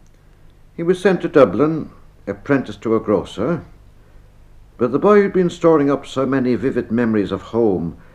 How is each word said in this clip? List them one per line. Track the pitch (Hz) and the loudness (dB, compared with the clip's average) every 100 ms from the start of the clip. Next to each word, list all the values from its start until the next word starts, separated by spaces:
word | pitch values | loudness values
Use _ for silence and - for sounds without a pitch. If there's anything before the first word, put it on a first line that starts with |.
| - _ _ - - - - - | -20 _ _ -20 -20 -20 -18 -6
He | |
was | 170 180 | -2 0
sent | 202 175 | 2 0
to | 165 | 2
Dublin, | 156 117 101 151 160 - - - - - | 4 4 4 0 -2 -8 -16 -20 -16 -12
apprenticed | 98 - 139 107 101 | -8 -2 -2 -2 -8
to | 113 110 | -2 -2
a | |
grocer, | - 98 76 - 127 170 - - - - - - - - - - - - | 0 -2 -2 -6 -4 -4 -8 -20 -20 -20 -20 -20 -20 -20 -20 -20 -16 -6
but | 117 | -2
the | 143 | 0
boy | 196 208 | 4 4
who'd | 202 | 4
been | 185 175 | 2 -2
storing | - 170 156 143 | 2 2 4 2
up | 139 - | -2 -4
so | 131 127 | -4 -2
many | 135 123 113 | 0 0 -2
vivid | 131 120 - | -2 -4 -2
memories | 113 117 110 90 | -2 0 0 -2
of | 92 | -4
home | - 113 113 90 85 - - | -4 0 0 0 -4 -10 -20